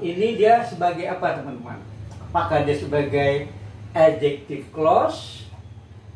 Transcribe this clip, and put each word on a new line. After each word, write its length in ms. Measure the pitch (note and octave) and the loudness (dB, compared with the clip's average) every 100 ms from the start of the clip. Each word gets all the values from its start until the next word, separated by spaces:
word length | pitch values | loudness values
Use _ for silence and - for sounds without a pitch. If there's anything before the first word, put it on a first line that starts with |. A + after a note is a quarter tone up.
ini 320 | F3 F3 A3 F#3+ | -4 0 0 4
dia 240 | G#3+ A#3 | 6 6
sebagai 480 | - E3+ F3 E3 F3+ | 4 -2 -2 -2 -4
apa, 320 | C#3+ F3 C3 | -4 -2 -4
teman-teman? 400 | C3 B2 - G#2 - - - - - | -6 -12 -12 -14 -14 -16 -14 -14 -6
Apakah 400 | C#3 C3+ B2+ D3 | -2 0 2 2
dia 80 | D3 | 0
sebagai 720 | C#3+ D3 C#3+ C#3+ C#3 C#3+ C#3+ - - - - E3+ | 0 -2 0 2 2 0 -2 -10 -16 -16 -6 4
adjective 720 | D#3+ - D3 C#3+ - - - - | 6 6 0 0 -6 -10 -10 0
clause? 720 | D#3 F#3 D#4+ - - - - - - - - - - | 4 4 4 0 -10 -16 -16 -18 -18 -20 -20 -20 -20